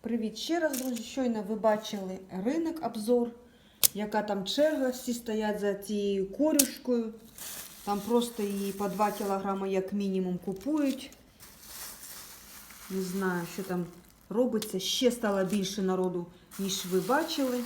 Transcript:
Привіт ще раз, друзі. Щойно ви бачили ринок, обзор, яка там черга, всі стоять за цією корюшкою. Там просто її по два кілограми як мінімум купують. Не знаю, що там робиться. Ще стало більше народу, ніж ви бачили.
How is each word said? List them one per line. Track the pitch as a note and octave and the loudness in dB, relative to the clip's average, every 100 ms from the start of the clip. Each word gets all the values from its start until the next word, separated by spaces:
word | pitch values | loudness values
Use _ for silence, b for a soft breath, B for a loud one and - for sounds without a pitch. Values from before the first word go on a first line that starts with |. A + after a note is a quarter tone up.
| A3+ | -2
Привіт | A#3 G#3+ G#3+ | -2 -2 -4
ще | - E4+ | -2 2
раз, | D#4+ B3+ | 2 0
друзі. | B3+ A#3 | -2 -4
Щойно | - - B3 A3 G3 | -6 0 0 0 -2
ви | |
бачили | G#3+ A3 G#3+ G#3+ G#3 F#3 F#3+ - F#3 | 2 2 2 -2 -6 -6 -8 -8 -2
ринок, | G#3 E4 D#4+ - A3+ | 0 0 0 -2 -4
обзор, | A3+ G#3 A#3+ A#3 - B B B B - | -4 2 4 2 -4 B B B B 0
яка | G3 G#3 G#3+ | 0 0 0
там | G#3 G3 | 0 -2
черга, | - - D4+ C#4+ B3+ | 0 4 4 4 0
всі | A#3+ - | -2 -4
стоять | A#3 - G#3+ G#3+ G3+ | -4 -2 0 0 0
за | G3+ | 0
цією | G3 - G#3 G3+ G3 F#3+ | -2 -2 0 2 2 0
корюшкою. | - D4+ D4 C4 - - A#3+ A3 - - - - - - - | 2 4 6 4 2 0 0 0 -8 -18 -14 -10 -10 -12 -10
Там | - G3+ | -2 -2
просто | G#3+ A#3+ A#3+ - | 4 4 4 -2
її | G3+ G3 G3 | -2 0 -2
по | G3 G3+ | -2 -2
два | F#3 G3+ | 2 2
кілограми | G3 G3+ G3 G3 F#3+ G3 | 2 0 0 0 0 2
як | F#3+ F#3+ | 0 0
мінімум | G3+ G3 F#3+ F#3 F3+ | -2 0 2 2 0
купують. | - F#3 C4+ D4+ C#4 A#3+ - - - - - - - - - - - - - - - - - - - | -2 -4 0 2 2 0 -10 -18 -20 -20 -20 -20 -16 -12 -12 -12 -14 -14 -16 -18 -18 -18 -18 -18 -6
Не | F#3+ | -2
знаю, | F#3 F#3+ F#3 F3+ E3+ | -2 0 2 0 -2
що | - | -6
там | F#3+ F3+ E3+ - - - - | -4 -2 -4 -10 -20 -20 -4
робиться. | G#3 B3+ A3 G#3+ F#3 | 2 2 2 -2 -4
Ще | - - A#3+ | 0 4 4
стало | A#3+ G#3+ G3 | 4 0 2
більше | F#3+ G3+ F#3+ - | 2 2 0 0
народу, | F#3 F#3 F#3 F3 E3+ B B - | 0 2 0 -2 -6 B B -6
ніж | G3 - F3+ | -4 -4 0
ви | F#3 | 0
бачили. | F3 C#4+ D#4+ - C4 B3 | 4 2 2 0 0 0